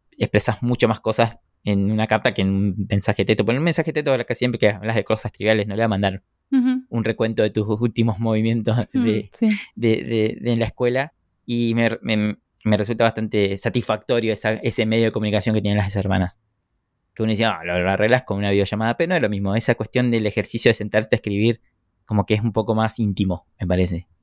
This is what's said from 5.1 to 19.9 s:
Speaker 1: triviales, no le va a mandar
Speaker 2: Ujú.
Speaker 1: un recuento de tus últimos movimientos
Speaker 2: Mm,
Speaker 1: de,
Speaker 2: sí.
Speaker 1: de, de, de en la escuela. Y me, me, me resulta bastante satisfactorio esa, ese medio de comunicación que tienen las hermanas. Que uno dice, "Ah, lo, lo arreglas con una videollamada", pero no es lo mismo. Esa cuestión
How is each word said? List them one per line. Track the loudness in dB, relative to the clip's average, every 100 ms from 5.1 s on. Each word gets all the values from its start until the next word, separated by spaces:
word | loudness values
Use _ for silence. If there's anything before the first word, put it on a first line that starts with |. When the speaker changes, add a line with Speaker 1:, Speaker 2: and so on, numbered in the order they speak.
| -2 -4
Speaker 1:
triviales, | -2 2 2 0
no |
le | -2
va | 0
a |
mandar | 0 0 -2 _ _ -2
Speaker 2:
Ujú. | 0 0 -2 -4
Speaker 1:
un | -4
recuento | -2 -2 -2 0
de | 0
tus | 0 -2 0
últimos | -2 0 0 0
movimientos | 0 0 0 0 0 0 0
Speaker 2:
Mm, | 0
Speaker 1:
de, | 0 0 -4 -2
Speaker 2:
sí. | 0 0 -6
Speaker 1:
de, | -2 0 0
de, | 0 0 0 -2
de | -2
en | 0
la | -2
escuela. | -2 -2 -2 -4 _ _ _
Y | -6 -2 0
me, | 2 0 0
me, | -2 0 0 -4 _ _
me | 0 0
resulta | 0 2
bastante | 2 0 -2 0 0 0
satisfactorio | -2 -2 -2 -2 -2 -2 0
esa, | -2 -2
ese | -2 -2 0 2
medio | 2 2
de |
comunicación | 0 0 0 2
que | 0
tienen | 2 0
las | 0 -2
hermanas. | 0 0 -2 -6 _ _ _ _ _ _ _
Que | -4
uno | -2
dice, | 0
"Ah, | 0 -2
lo, | -2 0
lo | 0
arreglas | 2 4 2
con | 0 -2
una | 0
videollamada", | 2 0 0 -2 0
pero | 0
no | 0
es |
lo | 0
mismo. | -2 -2
Esa | 0 0 -2
cuestión | 0